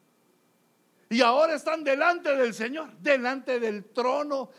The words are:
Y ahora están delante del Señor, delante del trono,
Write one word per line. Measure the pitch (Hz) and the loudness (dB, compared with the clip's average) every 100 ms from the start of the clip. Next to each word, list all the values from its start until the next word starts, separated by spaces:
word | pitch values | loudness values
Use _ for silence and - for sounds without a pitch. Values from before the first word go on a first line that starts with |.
| _ _ _ _ _ _ _ _ _ _ - | _ _ _ _ _ _ _ _ _ _ -2
Y | 226 | 2
ahora | 240 254 320 | 4 6 4
están | 294 320 320 | 0 -4 -4
delante | 294 269 320 349 320 | 0 2 2 0 0
del | 277 240 | 0 0
Señor, | 208 226 302 302 - | -2 -6 -8 -12 -6
delante | 190 277 247 269 262 247 | 0 2 0 -4 -4 -4
del | 226 208 | -2 -6
trono, | 190 - 240 277 294 277 240 | -8 -4 -2 -2 -4 -6 -8